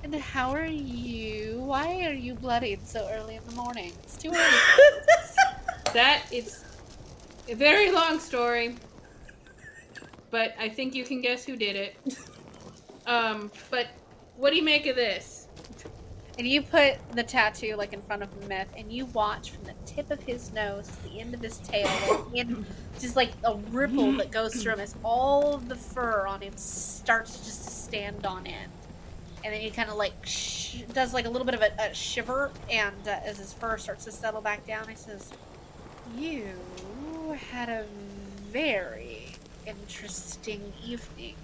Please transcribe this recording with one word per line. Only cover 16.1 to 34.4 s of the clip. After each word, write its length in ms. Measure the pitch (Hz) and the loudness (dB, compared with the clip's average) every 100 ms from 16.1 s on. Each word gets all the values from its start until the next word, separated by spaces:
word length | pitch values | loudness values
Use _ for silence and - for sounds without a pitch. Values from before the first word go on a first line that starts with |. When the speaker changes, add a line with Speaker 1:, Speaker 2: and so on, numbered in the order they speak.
| - - - | -16 -16 -4
Speaker 1:
And 100 | 247 | 4
you 140 | 285 | 4
put 360 | 277 330 285 - - | 6 8 8 6 -2
the 120 | 233 | -2
tattoo, 520 | 233 254 214 214 226 214 | 2 4 4 4 -4 -2
like, 160 | 202 | -4
in 80 | 202 | -4
front 200 | 202 202 | -6 -6
of 120 | 196 202 | -6 -10
Myth, 320 | 202 190 196 - | -6 -6 -6 -8
and 140 | 214 | -8
you 160 | 233 262 | -6 -4
watch 440 | 226 208 214 - | 0 0 0 -10
from 140 | - - | -12 -14
the 80 | - - | -14 -10
tip 260 | - 294 | -8 -4
of 100 | 285 | -6
his 280 | - 247 - | -4 -8 -6
nose 400 | 220 208 202 202 | -4 -4 -4 -10
to 120 | - | -12
the 160 | - 208 | -12 -10
end 140 | 233 | -10
of 80 | 240 | -8
his 180 | 226 - | -8 -8
tail, 380 | - 208 196 190 | -2 0 2 2
like, 180 | 196 214 - | 2 2 2
in 240 | 240 240 233 208 - | -4 -2 -4 -6 -10
Speaker 3:
<laughs> 220 | - - | -12 -8
Speaker 1:
just, 160 | 254 247 | 0 2
like, 180 | 240 - | 2 2
a 120 | 233 208 | -2 -2
ripple 580 | 214 233 277 269 269 269 | -4 0 2 4 4 4
that 160 | 196 | 0
goes 300 | 220 220 233 | 0 0 0
through 120 | 220 | -2
him 60 | 208 | -2
as 140 | 202 - | -4 -6
all 540 | 226 240 269 285 294 285 | 0 4 6 6 6 2
the 180 | 240 247 | -4 -10
fur 520 | - 254 240 220 196 | -8 -2 0 2 0
on 140 | 196 | -4
him 140 | 196 - | -8 -8
starts 840 | - - - - - 226 220 - - | -6 -4 -4 -4 2 2 2 -10 -10
just 180 | - | -10
to 80 | - | -10
stand 540 | - - 220 202 202 202 | -10 -6 -6 -6 -6 -6
on 200 | 185 185 | -6 -8
end. 260 | 170 - - - - - - - - | -10 -12 -14 -16 -16 -14 -14 -14 -10
And 100 | 214 | -8
then 80 | 214 | -6
he 100 | 220 | -6
kinda, 220 | 214 220 214 | -2 -2 0
like, 180 | 202 - - | -2 -2 -6
sh-, 580 | - - - - - - | -4 -4 -6 -8 -10 -4
does, 220 | 269 262 | 0 2
like, 120 | 254 233 | 2 -2
a 40 | |
little 160 | 240 254 | 0 0
bit 100 | 240 | 4
of 60 | |
a, 100 | 214 - | 4 4
a 140 | 214 | -2
shiver, 600 | - - - 220 254 277 - - | -2 -4 -4 -2 0 -2 -4 -2
and, 380 | 233 202 196 202 | 0 0 -2 -6
uh, 120 | 196 196 | -4 -4
as 120 | 202 | -10
his 140 | 196 | -12
fur 240 | - 226 220 | -8 -4 -4
starts 280 | - 190 - | -6 -10 -10
to 60 | |
settle 300 | 208 226 214 | -6 -6 -2